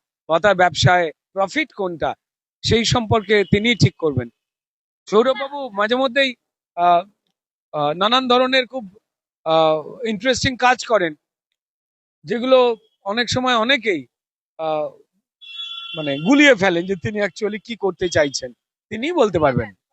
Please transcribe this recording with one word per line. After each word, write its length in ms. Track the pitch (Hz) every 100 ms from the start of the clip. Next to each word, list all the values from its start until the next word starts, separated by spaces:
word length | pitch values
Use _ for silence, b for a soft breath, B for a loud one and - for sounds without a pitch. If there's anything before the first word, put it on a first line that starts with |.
| _ _ -
বা 120 | 160
তার 140 | 208
ব্যবসায় 560 | 185 180 147 - 180 165 - _
প্রফিট 400 | 190 196 294 311
কোনটা, 420 | - 185 170 143 117 _ _ _ _
সেই 220 | - 226
সম্পর্কে 600 | 226 254 214 226 202 208
তিনি 300 | 190 202 226
ঠিক 200 | 220 - -
করবেন। 320 | 160 131 117 - _ _ _ _ _ _ -
সৌরভবাবু 600 | 208 247 262 277 285 262
মাঝে 260 | 196 208 247
মধ্যেই, 380 | 269 262 269 240 _ _ _ -
আহ, 260 | 175 175 202 _ _ _ _ _ _
আহ, 200 | 151 147
নানান 360 | 165 208 254 254
ধরনের 380 | 247 254 262 247
খুব, 180 | 262 196 - _ _ _ _
আহ, 600 | 160 160 160 156 147 - 226
ইন্টারেস্টিং 500 | 208 262 240 277 247
কাজ 300 | 247 254 -
করেন, 280 | 214 170 151 _ _ _ _ _ _ _ _ _ _
যেগুলো 520 | 147 226 254 262 247 226 _ _
অনেক 220 | 196 220 226
সময় 280 | 254 254 240
অনেকেই, 500 | 226 277 214 165 123 _ _ _ _ -
আহ, 300 | 160 156 151 - _ _ _ _ - - - - - 165
মানে 160 | 147 139
গুলিয়ে 360 | 170 285 294
ফেলেন 320 | 220 190 170 185
যে 80 |
তিনি 240 | 196 226 208
actually 400 | 202 - 208 208
কি 120 | - 226
করতে 320 | 196 175 185
চাইছেন। 440 | 165 147 - 127 117 _ _ _
তিনিই 220 | 220 285
বলতে 260 | 349 214 170
পারবেন, 360 | 147 120 107 95 _